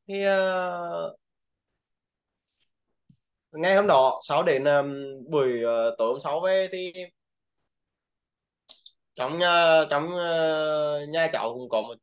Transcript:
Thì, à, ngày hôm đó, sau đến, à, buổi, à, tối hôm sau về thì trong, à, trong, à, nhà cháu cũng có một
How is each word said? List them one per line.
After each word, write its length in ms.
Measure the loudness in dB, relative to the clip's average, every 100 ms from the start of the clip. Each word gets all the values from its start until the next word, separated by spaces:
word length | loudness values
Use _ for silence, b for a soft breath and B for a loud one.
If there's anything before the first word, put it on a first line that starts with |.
| -10
Thì, 160 | -4
à, 160 | 0 0 0 -2 -4 -6 -8 -8 -8 -12 _ _ _ _ _ _ _ _ _ _ _ _ _ _ _ _ _ _ _ _ _ _ _
ngày 240 | -4 2 2
hôm 120 | 6
đó, 340 | 6 4 0 -2
sau 160 | 0
đến, 240 | 2 2 2
à, 140 | 2 0 -6 -12 -14 -4
buổi, 340 | 0 0 0 0
à, 80 | 0 0 0
tối 100 | -2
hôm 120 | -2
sau 200 | -4 -4
về 280 | 0 0 -2
thì 220 | -6 -10 -12 -18 _ _ _ _ _ _ _ _ _ _ _ _ _ _ _ -18 -18 -20 _ _ -8
trong, 240 | -6 0
à, 460 | 4 6 8 6 4
trong, 280 | 0 -2 -4
à, 140 | -2 0 0 0 -2 -2 -2 -4 -4
nhà 180 | -2 0
cháu 200 | -2 -6
cũng 160 | -8 -4
có 120 | -4
một 140 | -4 -14